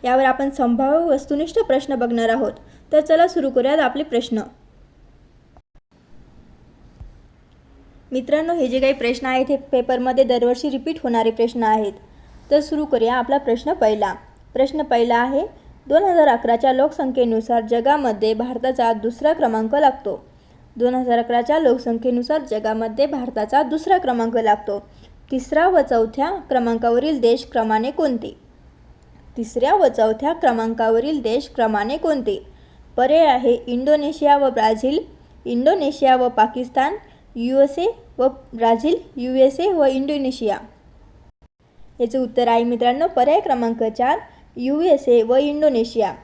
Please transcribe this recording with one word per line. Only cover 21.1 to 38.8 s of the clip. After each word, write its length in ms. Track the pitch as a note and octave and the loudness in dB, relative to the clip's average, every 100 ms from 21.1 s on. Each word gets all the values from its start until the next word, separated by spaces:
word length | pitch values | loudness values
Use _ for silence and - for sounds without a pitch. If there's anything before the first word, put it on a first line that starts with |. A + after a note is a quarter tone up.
| A#3 | 0
अकराच्या 400 | A#3 A#3+ A#3+ D#4 | 2 -2 2 2
लोकसंख्येनुसार 840 | D4+ A#3+ B3 A#3 B3 A#3+ A#3+ D#4 C4+ | 2 2 -2 -2 -2 -2 -2 -4 -2
जगामध्ये 560 | G#3+ G#3+ A3 A3+ A3 C#4+ | -4 -4 -4 -4 -2 -2
भारताचा 560 | C#4+ B3 A3+ G#3+ C4+ | -2 -6 -4 0 0
दुसरा 360 | C4+ D4+ D#4+ F#4 | 0 -4 0 0
क्रमांक 380 | D4+ A#3+ A3+ A#3 | 2 -2 0 0
लागतो. 460 | A3+ G#3 G#3 G3+ - - - - - | 0 0 -2 -8 -10 -20 -20 -20 -8
तिसरा 380 | C4 B3+ D4+ F4 | -8 -2 2 4
व 120 | F4+ | 2
चौथ्या 540 | C#4 A#3 A3 A3 D4 | 2 0 0 -2 -4
क्रमांकावरील 840 | G4 - C4 A#3 A3+ A#3 A#3 D4+ D4 | -4 -2 -2 0 -2 0 0 0 0
देश 260 | A#3 B3 - | 2 0 -2
क्रमाने 380 | B3 A3 A3 A#3+ | -4 0 -2 -2
कोणते? 460 | D#4+ D#4 A#3 - - _ _ - _ - - _ - - - | -2 -2 -2 -8 -16 _ _ -20 _ -20 -20 _ -20 -18 -10
तिसऱ्या 380 | A3 A#3+ C4 | -8 -2 2
व 120 | G4+ D4 B3+ | 4 2 2
चौथ्या 360 | A3 A3 C#4 | 0 0 -2
क्रमांकावरील 920 | E4 - A3+ A3+ A3+ A3+ A3+ C4+ D4+ | 0 0 0 -4 -2 0 0 0 -4
देश 280 | A3+ A#3+ C#4+ | -2 -4 -4
क्रमाने 420 | - A3 G#3+ G#3 D4+ | -2 0 0 -2 -4
कोणते? 500 | E4 C#4+ A3 F#3+ - - - - - - | -2 -2 -2 -6 -8 -20 -20 -20 -10 -2
पर्याय 300 | B3+ D#4 D#4+ | 2 4 4
आहे 320 | B3+ B3 A#3+ A#3+ | 4 2 0 -2
इंडोनेशिया 720 | B3 C4+ D4+ D4 D#4+ D4 C#4+ | -4 2 2 0 0 4 4
व 140 | C#4 | 4
ब्राझील, 480 | B3 G#3+ A3 B3+ D#4 - - - - | 2 0 0 0 -2 -6 -20 -20 -16
इंडोनेशिया 720 | - A#3+ C4+ F#4 C#4+ D4 C4+ B3+ | -6 0 2 2 0 0 2 4
व 120 | B3 | 2
पाकिस्तान, 680 | A#3+ A3 B3 B3 - C#4 G#4 - - _ A#3+ | 2 0 0 -4 -2 -2 -4 -12 -20 _ -6
यूएसए 580 | A#3 C4+ C#4 C#4 F#4 A#4 - - | -2 2 2 2 -4 -4 -16 -2
व 100 | C4 C4 - | -2 -2 -18
ब्राझील, 420 | A3+ A3+ A3+ | -2 2 2